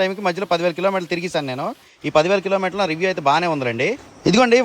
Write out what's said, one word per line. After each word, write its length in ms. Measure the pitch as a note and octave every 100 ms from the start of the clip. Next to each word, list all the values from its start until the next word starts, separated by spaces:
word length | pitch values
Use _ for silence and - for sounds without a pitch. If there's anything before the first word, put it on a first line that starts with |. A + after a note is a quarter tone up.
టైంకి 220 | F#3+ G3 F#3+
మధ్యలో 200 | F3 G3+
పదివేల 220 | E3+ F3 E3
కిలోమీటర్లు 320 | F#3+ F#3+ E3+
తిరిగేశాను 360 | E3+ F3 D#3+ C#3
నేను. 140 | B2+ F#3 - _ _ D3
ఈ 40 | D#3
పదివేల 240 | E3+ G3 F#3+
కిలోమీటర్ల 380 | G3 F#3 F#3+ F#3
రివ్యూ 140 | D#3+ F#3+
అయితే 120 | F3 C#3
బాగానే 200 | D#3 F3
ఉందండి. 340 | D3 B2 A#2 D#3+ C#4 - - -
ఇదిగోండి 300 | G#3+ B3 A#3+